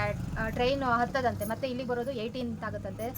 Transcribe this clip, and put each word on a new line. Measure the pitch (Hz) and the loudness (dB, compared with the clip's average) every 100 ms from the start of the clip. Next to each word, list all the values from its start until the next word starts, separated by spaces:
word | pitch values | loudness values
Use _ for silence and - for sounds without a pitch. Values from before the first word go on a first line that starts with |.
| 208 202 - 220 | 2 0 -2 -2
ಆ, | 220 | -2
ಟ್ರೈನ್ | 233 247 277 | 2 2 4
ಹತ್ತದಂತೆ, | 254 233 240 269 247 202 208 | 4 4 4 4 2 2 -2
ಮತ್ತೆ | 226 269 | -2 -2
ಇಲ್ಲಿಗೆ | 247 247 | -2 0
ಬರೋದು | 240 240 | 0 0
ಏಯ್ಟೀನ್ತ್ | 254 226 254 240 226 | -2 -2 -2 -4 -2
ಆಗುತ್ತಂತೆ. | 214 208 202 196 226 | -4 -4 -6 -4 -4